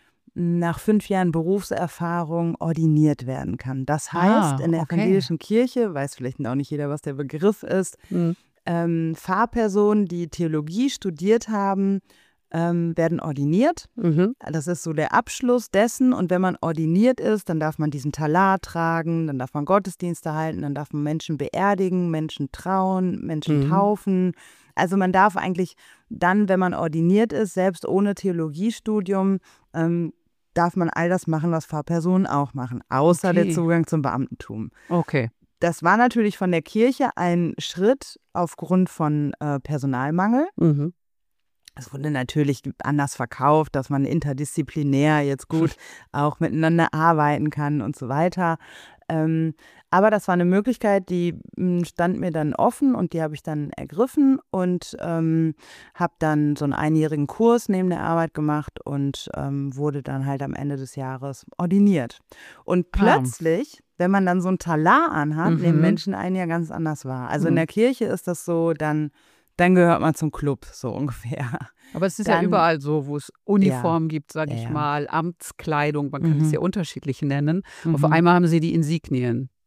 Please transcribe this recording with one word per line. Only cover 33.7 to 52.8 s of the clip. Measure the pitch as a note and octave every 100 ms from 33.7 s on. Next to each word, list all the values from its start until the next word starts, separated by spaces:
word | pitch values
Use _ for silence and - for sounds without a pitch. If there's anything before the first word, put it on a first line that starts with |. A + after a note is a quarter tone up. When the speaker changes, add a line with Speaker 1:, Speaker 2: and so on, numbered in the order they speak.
| E3+ D#3+
Speaker 1:
zum | D#3+
Beamtentum. | C#3 C3 - - - A2 F#2+ - -
Speaker 2:
Okay. | F3 - D3 A2+ - _ _
Speaker 1:
Das | E3+ D#3
war | E3+ G#3+
natürlich | B3 A#3+ G#3 -
von | F3+
der | E3+
Kirche | - G#3+ B3 B3+ C4 -
ein | F3+ F3 E3+ -
Schritt | - F3+ G3+ C#4 - - _
aufgrund | - E3+ - E3 F#3 F#3
von, | - D3+ D3+ D3 -
äh, | D3+ C#3
Personalmangel. | - D3 C#3 B2+ C#3 E3+ G3+ B3 F4+ -
Speaker 2:
Mhm. | E3 C#3+ D#3 - _ _ _ _ _ _ _
Speaker 1:
Es | - -
wurde | C#3 D3+
natürlich | C#3 B2+ D3+ D3 C3 - -
anders | - D3 C#3 -
verkauft, | B2 - C#3 D#3 D3+
dass | C#3+ -
man | C#3
interdisziplinär | C#3 E3 C#3+ C3+ D3 - C#3+ D#3 C#3+ C#3 D3+ D3+
jetzt | C#3+ C#3 -
gut | D#3+ D#3+ - -
Speaker 2:
<laughs> | - -
Speaker 1:
auch | C#3+ D3 -
miteinander | E3 D3+ D#3+ E3+ E3
arbeiten | D#3 E3 D#3 D3 D3 D3+
kann | D3 D3 D3
und | A2 -
so | A#2+
weiter. | C#3 F3 F3+ E3+ E3 - - - _ -
Ähm, | D#3+ D#3+ D#3+ D#3+ - - - _
aber | F3+ G#3+
das | G#3 -
war |
eine | F3+
Möglichkeit, | F3 F#3+ A#3 A3+ F3+ F#3+ F#3
die, | F3+ F3 - - -
mm, | F3+ F3
stand | E3+ - F3 -
mir | F#3
dann | D#3+ D3+
offen | - A#3+ -